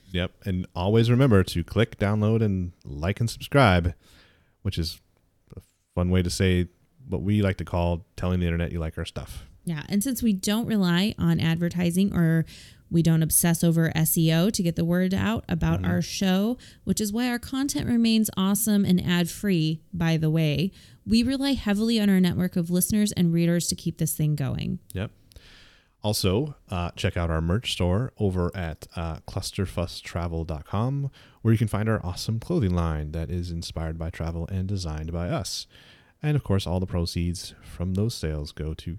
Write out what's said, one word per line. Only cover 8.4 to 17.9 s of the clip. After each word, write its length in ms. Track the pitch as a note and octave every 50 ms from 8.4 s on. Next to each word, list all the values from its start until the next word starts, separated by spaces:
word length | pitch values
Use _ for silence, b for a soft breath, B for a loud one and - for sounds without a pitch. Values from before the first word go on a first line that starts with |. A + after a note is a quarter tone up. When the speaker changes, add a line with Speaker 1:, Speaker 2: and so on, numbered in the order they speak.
Speaker 1:
the 60 | F2+
internet 260 | E2+ E2 E2+ E2+ -
you 80 | - E2+
like 160 | D#2 D#2+ -
our 80 | - E2+
stuff. 400 | - - - C2+ - - - - - - _ -
Speaker 2:
Yeah. 180 | E3+ E3 D3+ - -
And 140 | F#3+ G3+
since 200 | G3+ C#4 B3 -
we 100 | A#3+ A3+
don't 340 | G3 F#3+ - G#3+ G#3 A3+ A#3+
rely 480 | - A3+ G3+ F#3 F3 E3+ F3 G3 A3 - -
on 200 | E3+ E3 E3 -
advertising 760 | - E3 E3 E3+ E3+ F3 - F3 F3+ E3+ E3 F#3 G3+ G3 -
or 300 | F3 E3 D#3+ E3 E3 D#3+ B B B B B B B B B
we 100 | E3 E3
don't 200 | D#3+ E3 D#3+ D#3+
obsess 400 | D#3+ D#3 - - - E3+ E3 -
over 300 | E3+ E3+ D#3+ E3 E3 D#3+ -
S 240 | D#3 D#3+ - - F3
E 140 | D#3+ D#3+
O 180 | D#3+ E3 F3 A3
to 120 | A3+ - F3+
get 100 | E3+ E3
the 100 | E3 E3
word 300 | E3 F3 F3+ F#3 F#3 F#3+
out 300 | F#3+ G3 G3+ A3+ - - -
about 340 | F3 D#3+ E3 D#3+ E3 E3
Speaker 1:
Mm-hmm. 80 | F#3 F3+
Speaker 2:
our 100 | F3 F3+
show, 560 | D#3+ - - - G3 F#3+ F#3 F#3+ G3+ A3+ B3+ B3 B B B B
which 180 | B - F#3 -
is 120 | G#3+ G3+
why 160 | G#3 A#3 B3 B3
our 100 | A#3+ A#3+
content 480 | - - C4+ C4 C#4 C#4 - D4 -
remains 440 | -